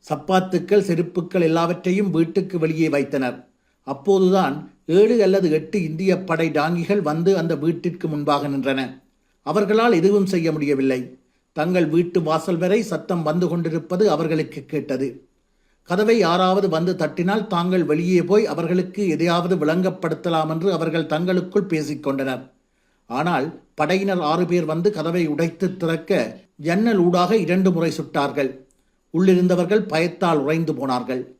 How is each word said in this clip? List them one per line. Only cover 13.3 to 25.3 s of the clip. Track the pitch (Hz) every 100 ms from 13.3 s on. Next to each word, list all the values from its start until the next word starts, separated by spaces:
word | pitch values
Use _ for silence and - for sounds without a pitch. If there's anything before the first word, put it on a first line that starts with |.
| 170 180
கொண்டிருப்பது | 170 165 160 151 180 -
அவர்களுக்கு | 151 160 156 156 - 131
கேட்டது. | 151 147 127 135 - _ _ _ _ _ _
கதவை | _ 180 214 233
யாராவது | 170 180 185 190 190
வந்து | 156 175 180
தட்டினால் | 151 165 175 214 -
தாங்கள் | 175 175 185
வெளியே | 151 151 175 180
போய் | 170 208 233
அவர்களுக்கு | 147 165 180 180 - 196
எதையாவது | 151 170 175 175 185
விளங்கப்படுத்தலாம் | 147 170 185 180 165 156 175 160 156
என்று | 160 190
அவர்கள் | 170 165 165 156
தங்களுக்குள் | 156 180 185 180 208 190
பேசிக்கொண்டனர். | 160 143 143 143 135 135 127 - _ _ _ _ _ _
ஆனால் | 123 160 151 147 - _
படையினர் | - 151 190 196 185
ஆறு | 151 165 175
பேர் | 175 156
வந்து | 160 180
கதவை | 160 156 180
உடைத்து | 160